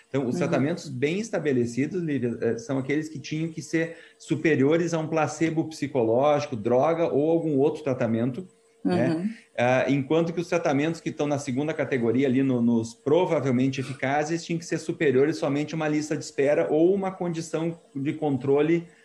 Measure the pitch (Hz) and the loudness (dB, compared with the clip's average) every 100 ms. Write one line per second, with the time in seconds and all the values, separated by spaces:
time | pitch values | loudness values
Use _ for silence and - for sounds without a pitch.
0 | _ 135 127 175 143 151 135 175 156 127 | _ -4 -2 0 0 0 0 -2 -8 -4
1 | 143 185 226 190 147 131 117 120 151 180 | -2 -2 -4 -4 0 0 0 -2 -2 -2
2 | 165 139 120 113 117 113 - 135 135 143 | -2 -2 -2 -2 -2 -2 -4 -4 -2 -2
3 | 156 135 - 156 165 160 139 160 165 - | -4 -8 -8 -6 -6 -6 -4 -2 -2 -6
4 | - - - 143 165 143 135 165 175 165 | -20 -14 -4 0 2 4 4 4 2 -2
5 | 156 160 151 - 160 156 135 - 139 135 | -2 0 -2 0 -2 0 -4 -4 -4 0
6 | 113 113 143 147 147 110 101 123 147 165 | 2 4 4 2 0 -4 2 2 4 2
7 | 170 135 151 165 156 139 143 - - 127 | 0 2 2 2 2 2 2 2 -2 -2
8 | 117 113 120 135 185 _ _ _ 190 180 | 0 0 0 -4 -10 _ _ _ -2 0
9 | 127 160 196 226 - - 120 127 - 139 | 2 0 -4 -6 -10 0 2 4 2 0
10 | 135 160 170 170 170 170 170 139 151 165 | 2 0 0 -2 -2 -2 0 0 0 -2
11 | 165 - 147 143 139 127 151 156 135 135 | -6 -4 -2 -2 -2 -4 -2 -2 -2 0
12 | 117 117 139 127 135 123 120 117 113 - | 2 2 2 2 2 2 4 2 0 -4
13 | - 156 175 160 135 120 135 135 131 131 | 2 2 4 0 2 2 2 -2 -6 -4
14 | 135 143 151 165 - 165 170 160 - 170 | -2 -2 -2 -4 -4 -6 -4 -6 -4 0
15 | 156 127 143 160 156 143 151 160 156 151 | 2 4 4 2 -2 -2 -2 -2 -2 -2
16 | 151 151 - - 139 151 165 151 170 196 | -2 -4 -4 0 2 2 2 4 4 2
17 | 190 185 175 165 165 160 165 165 - 139 | -2 -4 -4 -6 -6 -4 -4 -6 -10 -8
18 | 139 151 151 135 135 143 151 170 170 - | -6 -2 -2 0 2 2 4 2 -2 -14